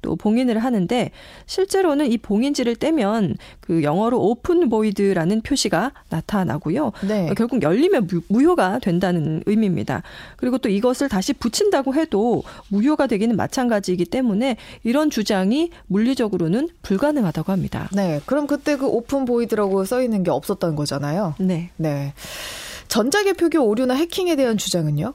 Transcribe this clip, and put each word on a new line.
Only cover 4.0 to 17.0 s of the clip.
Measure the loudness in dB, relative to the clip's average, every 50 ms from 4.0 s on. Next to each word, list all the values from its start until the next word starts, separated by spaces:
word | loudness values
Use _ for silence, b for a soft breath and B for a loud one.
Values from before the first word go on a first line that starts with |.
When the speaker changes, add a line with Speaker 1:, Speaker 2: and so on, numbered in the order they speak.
| 2 2 2 2
Speaker 1:
오픈 | 2 0 0 0 0 0 2 2 4 2
보이드라는 | 2 2 0 0 0 0 0 2 2 2 2 0 0 0
표시가 | 0 -2 -2 -2 0 0 0 0 0 -2 B B B -6
나타나고요. | -6 -6 -4 -2 -2 0 0 0 -2 -4 -2 -2 -2 0 -2 -4 -4 -4 -4
Speaker 2:
네. | -2 0 0 0 0
Speaker 1:
어, | 0
결국 | 0 0 0 0 0
열리면 | 2 2 4 4 4 4 4 2 2
무-, | 0 -2 -4 -2
무효가 | 0 2 4 4 4 4 4 2 0 0 -2
된다는 | 0 0 0 2 2 2 0 0 0 -2 -4 -2 0
의미입니다. | 0 2 2 2 2 0 -2 -2 -4 -4 -6 B B B B B B B
그리고 | -4 -2 -2 -2
또 | 0 0 0
이것을 | 0 2 2 0 2 0 -2 0
다시 | 0 -2 0 -2 -4
붙인다고 | -2 -2 -4 0 2 2 2 2 2 2 0 0
해도 | 0 0 0 0 0 2 2 0 0 -2 B B B B -4
무효가 | -2 2 2 2 2 2 2
되기는 | 0 2 0 2 0 2
마찬가지이기 | 0 0 -2 -2 -2 0 0 0 0 0 -2 -2 -2 -2
때문에 | -2 -2 -2 0 0 0 0 0 -2 -2 B B B B B B
이런 | 0 0 2 2 2
주장이 | 0 -2 0 0 0 2 2 2 2 0 0 -2 B B B
물리적으로는 | -2 0 0 2 2 2 0 0 -2 0 0 0 0 0 0 -2 -4 -6 _
불가능하다고 | -4 -2 0 2